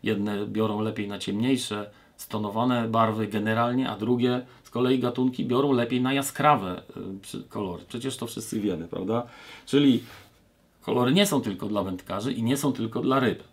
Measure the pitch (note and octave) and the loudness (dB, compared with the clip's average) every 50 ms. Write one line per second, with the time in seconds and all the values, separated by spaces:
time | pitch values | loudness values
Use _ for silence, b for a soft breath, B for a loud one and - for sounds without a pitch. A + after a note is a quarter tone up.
0 | - A2+ G#2+ G2+ G2+ G#2+ G#2 G2+ G#2 G#2 G2+ G#2+ A2 G#2+ G#2 G#2 G#2+ A2 G#2 - | 0 0 0 0 0 -2 -2 -4 -4 -4 0 0 0 0 0 0 -2 -2 -2 -4
1 | G#2 G2+ G2+ G2 - - G2 G#2 A#2 B2+ C3+ B2 B2 - G#2 G#2 G#2 - b b | -6 -6 -6 -6 -6 -4 -2 0 2 2 2 0 0 -4 -6 -6 -6 -8 b b
2 | b b b b - - - G#2+ G#2+ G#2 G2+ A2+ A#2+ B2+ B2 A#2+ A#2 A2+ A2+ A2+ | b b b b -14 -6 -6 -4 -4 -2 -2 0 2 2 2 2 0 2 4 4
3 | A2+ A2+ G#2+ A2 A2 G#2 G#2 G#2+ G#2 A2 A2 A2+ A#2+ A#2+ B2 B2+ C3 B2 G#2+ G2 | 4 4 2 0 -2 -2 -2 -2 0 0 2 2 2 2 2 0 0 -2 -2 -4
4 | G#2+ A2+ B2 B2 A#2+ B2 B2 B2 B2 B B B B - - A#2+ B2+ B2+ C3 C3 | 0 0 2 2 4 2 2 0 -4 B B B B -8 -2 0 2 4 4 2
5 | B2 B2 B2 - B2+ C3 B2+ - B2 G#2+ A#2+ B2+ C#3 D3 C3+ A#2+ A#2+ A#2 B2+ B2 | 2 0 0 2 0 0 0 0 -2 0 2 2 4 4 4 2 2 0 0 0
6 | B2+ B2+ C3+ C#3 C3+ C#3 - - C#3 D3+ D3 B2 F#2+ F#2 F2+ - - - - F#2+ | 2 2 0 0 -2 -4 -4 4 6 6 6 6 2 -4 -6 -8 -10 -14 -12 -10
7 | F#2+ F#2 F#2+ G2 - - - - - - - A2 G#2 F#2 F2 F2 - - - A#2 | -10 -10 -10 -12 -12 -10 -12 -12 -12 -10 -8 -6 -6 -6 -6 -8 -10 -10 -10 -6
8 | A#2+ C3+ B2+ - - A#2+ - - - - - A2+ G2+ G2+ F2+ D#2 D#2+ - - - | -6 -6 -6 -6 -8 -8 -8 -10 -8 -4 -4 -2 0 0 -2 -2 -4 -6 -6 -6
9 | F#2 F#2+ A2+ A#2+ A#2+ B B B B B B B B B - C#3 D3 C#3 B2 G#2+ | -2 -2 -2 -2 -2 B B B B B B B B B 4 6 6 6 6 4
10 | - B B B B B B B _ _ _ _ _ _ _ _ - - A2 A#2+ | 2 B B B B B B B _ _ _ _ _ _ _ _ -6 -2 0 2
11 | B2 B2+ C#3 F#3 G#3 G3 D#3 C3+ A2+ A2+ F#2+ F2 - G#2 G#2 G#2 F#2+ F#2+ F#2 F2+ | 4 4 4 4 4 4 2 0 0 -2 -6 -4 -6 -2 -2 -2 -2 -2 -6 -8
12 | - - F#2+ G2 G#2+ C3+ B2+ A2+ A#2 A#2+ C3+ C#3 - C#3+ B2 - A2+ A2+ A2+ B2 | -8 -6 -6 -4 -4 -4 -4 -2 0 0 0 2 0 -2 0 0 -4 -4 -2 -2
13 | A#2 - C3 C3+ B2+ A2+ E2+ - - - | 0 2 2 4 2 2 0 -2 -8 -20